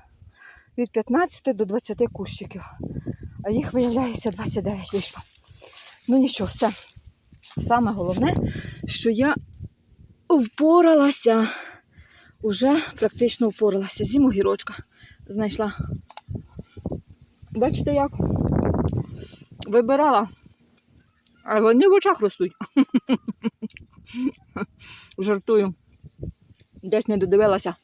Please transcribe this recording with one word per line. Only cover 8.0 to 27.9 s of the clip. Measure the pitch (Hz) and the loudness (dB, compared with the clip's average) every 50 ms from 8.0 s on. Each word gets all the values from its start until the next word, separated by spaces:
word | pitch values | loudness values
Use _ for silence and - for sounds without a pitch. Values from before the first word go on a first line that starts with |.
| 175 180 185 196 247 330 359 - - - - - - - - - - | -4 -4 -2 0 0 0 0 0 -2 -4 -6 -8 -12 -12 -14 -12 -8
що | - - - - 233 | -6 -6 -2 0 0
я | 226 214 262 294 - - - - - - - - - _ _ _ _ _ - - _ _ _ - | 2 2 2 0 0 -2 -6 -12 -18 -18 -18 -18 -18 _ _ _ _ _ -20 -20 _ _ _ 2
впоралася. | 349 294 240 214 - - 294 311 330 349 349 330 320 302 285 285 285 - - 233 226 226 220 226 - - - - - - _ _ _ - - _ _ - _ _ _ _ - | 2 2 2 0 0 2 4 6 6 8 8 8 6 6 6 4 2 2 2 4 4 4 2 0 -2 -8 -14 -18 -20 -20 _ _ _ -20 -20 _ _ -20 _ _ _ _ -4
Уже | 220 202 202 247 269 294 320 - - - | -4 0 2 2 4 4 2 0 -4 -4
практично | - - 214 - - 240 233 - - 240 214 | -2 -2 -2 0 0 0 0 2 2 0 -2
впоралася. | 196 - 220 208 185 196 196 190 - - 208 | 0 2 2 2 2 0 -2 -4 -6 -6 -4
Зимогірочка | - 220 285 277 254 202 196 190 196 202 - - - - - - _ _ _ - - - - - - | 0 2 4 4 4 4 2 2 0 0 -2 -4 -10 -14 -14 -18 _ _ _ -20 -20 -20 -20 -16 -8
знайшла. | 196 208 214 208 - - 214 202 - - - - - - - - - - - - - - - - - - - _ _ - - - - - - - - _ - _ _ _ - - | -4 -4 -2 -2 -2 -2 -4 -4 -4 -6 -6 -6 -8 -10 -12 -14 -16 -16 -12 -12 -12 -12 -12 -14 -18 -20 -20 _ _ -14 -10 -10 -10 -10 -12 -16 -20 _ -20 _ _ _ -20 -12
Бачите, | - 220 247 302 - - - 294 294 | -4 -2 0 0 0 -2 -2 0 0
як? | 285 277 285 - - - - - - - - - - - - - - - - - - - - - - - - - - - - - - - | 0 0 -2 -2 -4 -4 -2 -2 -2 -2 0 0 0 0 0 0 -2 -2 -2 -4 -6 -6 -8 -12 -16 -18 -18 -20 -20 -20 -20 -20 -16 -8
Вибирала. | - 202 240 233 226 269 277 294 294 254 202 226 185 - - _ - _ _ _ _ _ _ _ _ _ _ _ _ _ _ _ _ _ _ _ | 0 2 2 2 4 2 2 4 4 2 2 0 -2 -6 -14 _ -20 _ _ _ _ _ _ _ _ _ _ _ _ _ _ _ _ _ _ _
А | - 214 214 | -2 2 4
вони | 220 220 233 247 339 392 | 4 6 6 6 8 8
в | 381 | 6
очах | 403 - 392 349 - | 6 6 4 2 2
ростуть. | 214 196 - - 180 180 - - - - _ 285 | 0 -2 0 -2 -4 -4 -4 -8 -14 -2 _ 2
<laughs> | 262 - - 254 - - 254 - - - - - - 226 - _ 226 220 - - - - _ - - - - 247 254 277 - _ 762 _ _ 190 196 - _ _ - - - - - - - - | 2 2 0 -2 0 0 -2 -2 -2 -6 -12 -8 -8 -8 -6 _ -10 -14 -14 -18 -20 -20 _ -20 -20 -12 -8 -6 -4 -4 -6 _ _ _ _ -10 -10 -10 _ _ -20 -18 -18 -18 -20 -16 -10 -4
Жартую. | 190 208 208 202 - - 226 214 202 190 170 - _ _ _ _ - - - - - - - _ _ _ _ _ _ _ _ - - | -2 0 -2 0 0 2 2 2 2 0 -2 -8 _ _ _ _ -20 -20 -18 -14 -14 -14 -14 _ _ _ _ _ _ _ _ -16 -6
Десь | 185 214 214 240 - | -2 -2 0 0 0
не | 214 | 0
додивилася. | 196 185 180 196 202 214 208 190 202 - 180 170 - _ _ | 0 2 4 4 4 6 4 2 2 -2 -6 -8 -8 _ _